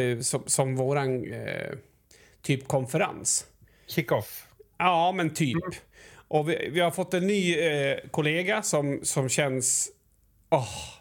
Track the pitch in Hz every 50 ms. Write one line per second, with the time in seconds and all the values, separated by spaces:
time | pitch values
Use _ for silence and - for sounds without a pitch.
0 | 127 123 123 117 131 - - 131 - - - - 135 135 131 131 131 131 143 147
1 | 139 131 131 127 110 - 110 113 113 101 87 50 50 50 - - - _ _ _
2 | _ _ - - - - - _ - - 143 131 - - - 135 131 123 - 156
3 | 196 - - - - - - - - - _ _ - - _ _ _ - - -
4 | 143 - 156 120 101 - - - - - - - - _ _ - 170 180 180 165
5 | 170 180 190 190 170 156 151 - 170 135 117 165 - - - - - _ _ -
6 | - - - - - - - 156 151 156 165 - - 98 135 175 175 170 165 -
7 | 185 180 - 180 175 196 214 202 185 175 170 147 165 160 147 147 139 139 135 -
8 | - - - - 151 151 156 170 180 180 214 214 202 - - 151 143 143 143 -
9 | - - - 151 135 131 - - 147 139 131 131 123 - - - - - - _
10 | _ _ _ _ _ _ _ _ _ - - 143 123 - - - - - - -